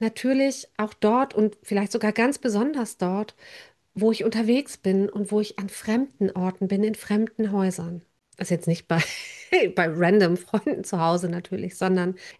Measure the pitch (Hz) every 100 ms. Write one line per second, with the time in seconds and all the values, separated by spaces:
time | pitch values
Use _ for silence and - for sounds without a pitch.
0 | 226 226 247 269 269 262 - - 214 -
1 | 214 247 269 - 214 - - 196 202 226
2 | 214 214 247 285 247 208 277 285 214 -
3 | 185 190 208 _ - - - _ _ -
4 | 220 226 226 220 220 254 285 - 190 190
5 | 202 202 190 208 208 - 196 - 214 233
6 | 277 - 190 185 185 185 190 196 214 214
7 | - 214 220 - 214 202 190 180 170 170
8 | _ _ _ - 180 170 170 170 - 165
9 | - - - - - 359 190 - 165 160
10 | 175 208 175 175 - 208 294 - - 180
11 | 165 175 175 175 - 185 180 - 185 185
12 | 180 185 - -